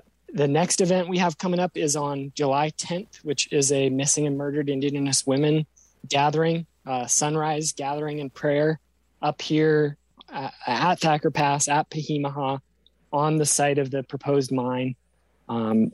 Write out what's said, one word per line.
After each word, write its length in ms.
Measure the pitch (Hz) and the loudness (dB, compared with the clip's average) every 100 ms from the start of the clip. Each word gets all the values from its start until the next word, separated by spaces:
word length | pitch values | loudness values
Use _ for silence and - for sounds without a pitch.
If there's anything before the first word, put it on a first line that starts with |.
| - _ - | -6 _ -10
the 140 | 254 143 | -2 2
next 340 | 143 180 - | 2 2 2
event 280 | 185 185 175 | 2 2 0
we 100 | 185 | 0
have 180 | 180 156 | 0 0
coming 220 | 185 175 | -2 0
up 180 | 180 160 | 0 0
is 200 | 160 147 | -2 0
on 340 | 143 143 139 - | -2 -4 -6 -2
July 340 | 147 135 156 - | 0 2 0 -4
tenth, 400 | - 175 220 - 151 | -6 -6 -8 -12 -6
which 280 | 139 - | -4 -2
is 200 | 151 135 | 0 2
a 180 | 139 135 | 2 2
missing 360 | 131 143 151 147 | 0 0 0 0
and 100 | 139 | -2
murdered 320 | 143 143 143 | -4 -2 -2
Indigenous 560 | 135 143 143 139 135 - | -2 -2 -2 -2 -2 0
women 400 | 135 151 156 151 _ _ _ - | 2 2 2 -2 _ _ _ -4
gathering, 560 | 139 143 151 165 165 165 _ - | 2 2 2 0 0 -4 _ -8
uh, 200 | 127 120 | -6 -2
sunrise 680 | - 147 156 156 151 156 | 0 0 0 0 -2 -4
gathering 480 | - 139 147 151 151 | -6 -4 -4 -4 -6
and 120 | 139 | -8
prayer 460 | - 147 143 151 160 _ _ _ _ | -4 0 2 2 0 _ _ _ _
up 220 | 151 147 | -4 -4
here, 540 | - 156 156 151 147 147 _ _ - | -2 2 4 4 2 -2 _ _ -16
uh, 180 | 185 135 - - | -10 -10 -10 -4
at 320 | 120 160 180 | 0 2 2
Thacker 320 | 165 151 160 | 2 2 2
Pass, 340 | 147 147 143 143 | 0 2 2 0
at 240 | 147 156 | 0 0
Pahimaha, 680 | 156 147 151 139 139 139 135 - _ _ _ - | -4 -4 -2 -4 -4 -4 -4 -8 _ _ _ -4
on 240 | 147 151 156 | 0 2 2
the 80 | 147 | 2
site 340 | - 143 143 | 2 2 2
of 120 | 135 | 0
the 140 | 135 127 | -2 -6
proposed 480 | 139 - 143 131 | -6 0 2 2
mine. 420 | 131 123 127 127 131 _ _ _ _ - | 0 -2 -2 -4 -6 _ _ _ _ -8
Um, 420 | 117 113 110 110 | -4 2 2 2